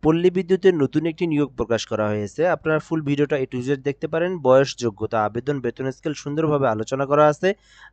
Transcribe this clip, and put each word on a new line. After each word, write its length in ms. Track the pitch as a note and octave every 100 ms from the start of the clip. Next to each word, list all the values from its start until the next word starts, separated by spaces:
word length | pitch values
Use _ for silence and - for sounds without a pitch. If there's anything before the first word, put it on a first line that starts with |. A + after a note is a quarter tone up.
পল্লী 280 | D3+ D#3+ F3
বিদ্যুতের 460 | F3 E3+ F#3 F#3+ E3+
নতুন 300 | C3+ D#3 D#3+
একটি 220 | D#3+ F3
নিয়োগ 240 | D3 C#3+ B2
প্রকাশ 300 | A2 A2+ -
করা 220 | G#2+ G#2+
হয়েছে। 400 | G#2 G#2 - E3+
আপনারা 320 | D#3 - D#3
ফুল 220 | - E3
ভিডিওটা 340 | C#3+ C#3+ C#3+ D3
A 100 | C3
to 160 | B2+ B2
Z 80 | C#3+
দেখতে 320 | C3+ C#3 D#3+
পারেন। 300 | D#3+ F3 F#3
বয়স, 380 | B2+ C3 C3+ -
যোগ্যতা, 480 | A#2+ G2 G#2+ A2+ G#2+
আবেদন, 340 | A2 B2+ C#3+
বেতন 320 | B2 - C3
স্কেল 220 | B2+ D#3+
সুন্দরভাবে 540 | D3 - D3 D#3+ D3 C3
আলোচনা 380 | A2 A2 C3+ C3+
করা 220 | D3 D3+
আছে। 260 | D3 F#3 G3+ _ - -